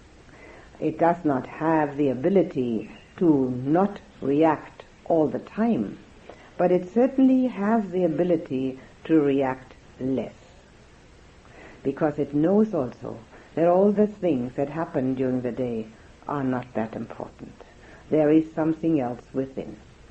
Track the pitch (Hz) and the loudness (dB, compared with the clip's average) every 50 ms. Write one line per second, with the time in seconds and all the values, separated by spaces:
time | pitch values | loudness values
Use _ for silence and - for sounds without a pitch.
0 | - - - - - - - - - - - - - - - - - 151 - - | -20 -20 -20 -20 -20 -20 -20 -20 -20 -20 -20 -20 -20 -20 -12 -6 -6 -4 -2 0
1 | 170 165 175 175 - 151 135 127 123 - - - 165 160 160 156 151 143 139 139 | 2 2 2 2 0 0 0 0 -2 -6 -8 -4 0 2 2 2 2 0 0 0
2 | 147 135 123 123 135 175 196 190 165 - - 143 123 120 113 104 - - - - | 0 0 0 0 0 2 2 2 2 2 0 -4 -2 -2 -2 -4 -4 -6 -14 -20
3 | - - - - 190 165 151 135 131 127 127 123 127 139 156 175 196 202 - - | -20 -14 -6 0 4 4 4 4 4 0 -2 -4 -2 0 2 2 2 0 -2 -6
4 | - - - - - 135 143 147 160 160 147 - - - - - - - - - | -18 -20 -16 -8 -4 -2 0 2 4 2 2 0 -4 -14 -20 -20 -20 -20 -20 -12
5 | - - 170 160 156 131 113 - - - - 208 220 240 214 127 104 95 76 - | -4 0 0 2 2 0 -2 -4 -8 -8 -4 -2 0 0 0 0 -2 -4 -6 -12
6 | - - - - - - - - - - - - 180 180 185 180 180 - - 226 | -16 -20 -20 -20 -20 -20 -20 -20 -20 -12 -4 0 2 4 4 2 0 0 0 2
7 | 254 247 262 269 269 262 262 254 254 247 190 190 196 208 226 233 202 180 170 185 | 2 2 4 4 4 6 6 4 2 0 -2 -2 -2 0 0 0 0 -2 -2 0
8 | 180 165 151 147 175 180 170 160 - - 139 131 131 131 127 - - - - - | 0 0 2 2 0 2 0 0 -2 -4 -4 -4 -4 -4 -6 -8 -14 -20 -20 -12
9 | - - 160 160 143 143 135 139 135 127 131 - - - - - - - - - | -2 2 4 4 4 4 2 2 2 0 -2 -4 -8 -20 -20 -20 -20 -20 -14 -8
10 | 127 131 135 120 101 98 - - - - - - - - - - - - - - | -4 -4 -2 -2 -4 -6 -10 -18 -20 -20 -20 -20 -20 -20 -20 -20 -20 -20 -20 -20
11 | - - - - - - - - - - - - - - - - - 135 135 - | -20 -20 -20 -20 -20 -20 -20 -20 -20 -20 -20 -20 -20 -20 -14 -8 -4 -4 -2 0
12 | 165 151 147 - 143 139 143 147 156 170 196 214 220 214 208 156 127 120 - - | 0 -2 0 -2 -4 -2 0 0 2 4 4 4 2 2 0 -4 -4 -4 -6 -12
13 | - 113 110 113 - - - - - - - 151 165 175 175 185 202 208 202 196 | -12 -12 -12 -12 -14 -20 -20 -20 -20 -10 -2 0 2 4 4 4 4 4 4 2
14 | 214 208 214 - 180 175 147 123 120 127 - - 139 139 147 165 165 165 - 147 | 2 0 0 -2 -2 0 0 0 -2 -4 -4 -4 -4 -4 -4 -6 -6 -4 -4 -2
15 | 127 131 131 127 135 127 127 127 123 123 110 - 127 123 117 113 110 - - - | -2 -2 -2 -2 -2 -2 -2 -2 -4 -4 -4 -4 -4 -4 -4 -6 -8 -10 -14 -20
16 | - - - - - - 143 143 135 131 127 127 127 - - 110 110 110 - 104 | -20 -20 -20 -18 -10 -8 -6 -4 -2 -2 -2 -4 -4 -6 -6 -6 -4 -4 -6 -10
17 | 117 - - - - - - - - - - - - - - - - - - - | -10 -10 -12 -12 -14 -14 -14 -18 -18 -18 -18 -20 -20 -20 -20 -20 -20 -20 -20 -18
18 | - - - 156 151 147 156 160 156 156 - 165 156 160 160 - - 165 165 143 | -8 -2 0 2 4 4 4 4 2 0 -4 -4 -2 -2 -2 -2 0 0 0 0
19 | 123 120 123 - - - - 135 135 131 - - - - - - - - - - | 0 -2 -6 -8 -12 -10 -6 -6 -6 -6 -6 -12 -12 -12 -12 -18 -20 -20 -20 -20
20 | - - | -20 -20